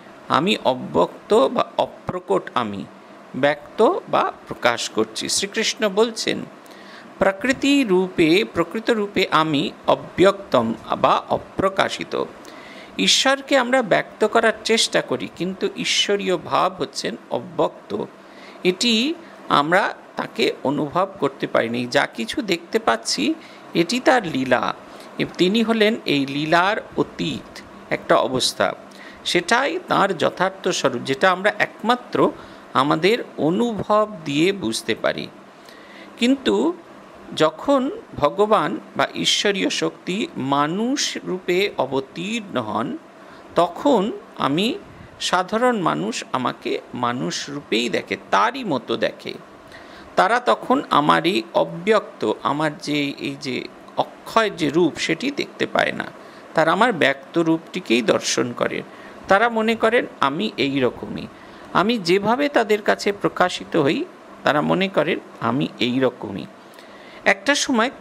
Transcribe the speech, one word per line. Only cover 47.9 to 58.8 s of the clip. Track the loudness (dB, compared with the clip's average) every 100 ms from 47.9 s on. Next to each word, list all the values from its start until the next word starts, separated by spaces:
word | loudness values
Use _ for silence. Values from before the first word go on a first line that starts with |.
| -2 -4 -6 0
তারই | 2 2 -2
মতো | -2 -4 -2 -2
দেখে। | -2 -4 -12 -14 -16 -20 -20 -20 -20 -20 -6 2
তারা | 2 2
তখন | 2 0 2 0 2
আমার | 2 4 4 2
এই | -2 0
অব্যক্ত, | 0 0 -2 2 2 0 -4 -2 0
আমার | -2 0 -2 -4
যে, | -4 -2 -2 -4
এই | -8 -8
যে | -6 -6 -8 -14 -10 -4
অক্ষয় | -4 -6 -2 2 2
যে | 0 0
রূপ, | 4 2 2
সেটি | -2 -2 -2
দেখতে | -4 -6 -4 -2
পায় | 0 0
না। | -2 -8 -14 -20 -20 -4
তারা | 2 2
আমার | 4 2
ব্যক্ত | 2 0 0 -4 0
রূপটিকেই | 2 0 -2 -8 0 0
দর্শন | 2 0 0 -2 -2
করে। | -2 -2 -2